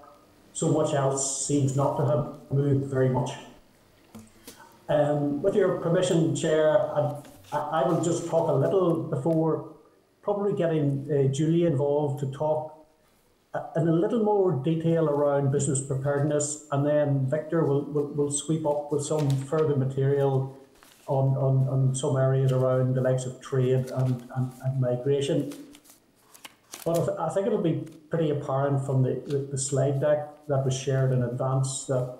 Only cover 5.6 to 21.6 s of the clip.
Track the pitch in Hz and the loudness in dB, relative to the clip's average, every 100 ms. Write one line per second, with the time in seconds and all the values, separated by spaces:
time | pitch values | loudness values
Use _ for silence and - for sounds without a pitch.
5.6 | 180 170 165 180 - 170 139 - 165 156 | 2 2 0 2 2 2 2 0 2 4
6.6 | 151 151 - 151 135 - - - - 147 | 4 4 2 0 -2 -4 -12 -20 -8 -6
7.6 | 147 160 175 165 170 165 - 165 160 135 | -4 0 2 2 0 -2 0 0 2 2
8.6 | 135 196 175 165 - 139 170 160 160 151 | 2 2 2 0 -2 -2 0 2 2 0
9.6 | - - - _ _ _ - 196 202 175 | -4 -18 -20 _ _ _ -4 -2 -2 0
10.6 | 165 160 143 135 - 143 131 135 156 170 | 0 2 0 0 0 2 2 2 2 2
11.6 | 170 135 143 147 147 135 135 - 156 156 | 2 2 0 0 0 -2 -6 -4 -2 -2
12.6 | 156 - - _ _ _ _ _ _ - | -4 -12 -20 _ _ _ _ _ _ -10
13.6 | - 165 165 165 208 240 208 208 185 135 | -4 0 2 2 2 2 2 4 2 2
14.6 | 160 160 165 165 156 143 143 143 139 139 | 0 0 2 2 2 2 2 2 2 0
15.6 | 160 131 - 135 139 139 151 147 147 - | 0 -2 -2 -4 0 0 0 0 -2 -6
16.6 | - 143 143 147 143 139 131 156 156 165 | -4 0 2 2 2 2 0 -2 -2 0
17.6 | 139 139 147 147 143 147 143 143 - 156 | 2 0 0 -4 -2 -2 -2 -2 -2 -2
18.6 | 147 147 - 143 - 156 139 135 - 160 | 0 -2 -2 -4 -2 0 0 0 -2 0
19.6 | 147 139 131 - 135 143 139 131 135 - | 2 2 0 0 0 2 2 0 -2 -8
20.6 | - _ - - - 123 135 131 135 135 | -20 _ -20 -18 -4 0 2 2 2 2